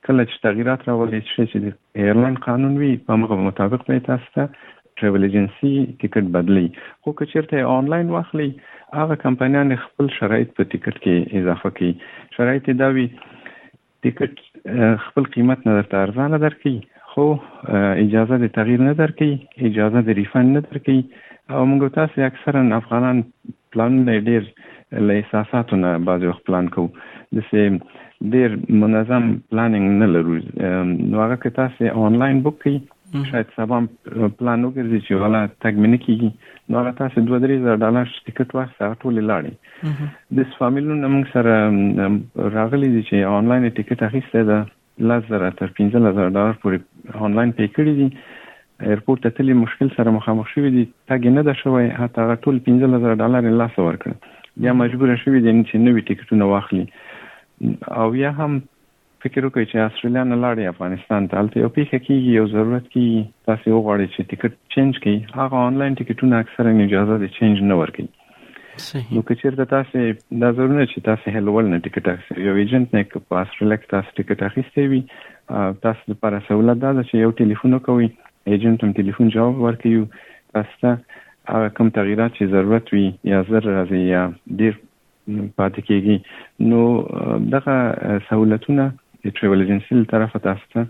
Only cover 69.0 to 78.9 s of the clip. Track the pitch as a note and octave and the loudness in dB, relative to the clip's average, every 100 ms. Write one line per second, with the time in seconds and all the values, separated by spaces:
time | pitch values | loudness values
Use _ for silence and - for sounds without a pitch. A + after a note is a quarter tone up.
69 | A#2 A#2 A2+ A#2+ C#3 C3 C3 C#3 C3+ C3 | -4 -4 -2 -2 -2 -2 -2 -2 -2 -2
70 | A#2 G#2+ _ A#2+ A#2+ A#2+ C3 D3 B2+ - | -2 -4 _ 0 0 2 2 2 0 -2
71 | A2+ A2 - G#2+ G2+ G#2 A2 E2+ E2 E2 | -2 -2 -2 -2 0 2 2 0 -4 -4
72 | F#2 F2+ - - G2 G2 G#2 B2+ B2 G#2+ | -4 -6 -8 -4 0 0 2 0 0 0
73 | G2 F#2 - F2+ F#2 - G#2+ G#2+ - G2 | -2 -8 -6 -4 -4 -2 -2 -2 -2 -4
74 | F#2+ - G2 G2+ G2 C3 C3 - C#3 C3 | -4 -8 -6 -4 -4 -4 -4 -2 0 0
75 | B2+ - - - - G#2 F#2+ F#2+ A2+ A2 | -4 -16 -20 -20 -10 -4 -4 -2 -4 -4
76 | - G#2 A2 G2+ G2 G#2 A2+ A#2+ C3+ C3+ | -8 -4 -4 -4 -2 2 2 2 0 -2
77 | B2 A#2 A2+ A2+ A2 G#2+ C3 B2+ B2+ B2 | 0 2 0 2 0 2 2 0 2 0
78 | A2+ - - _ - G#2 A2+ A2+ A2 | 0 -4 -20 _ -2 0 2 2 0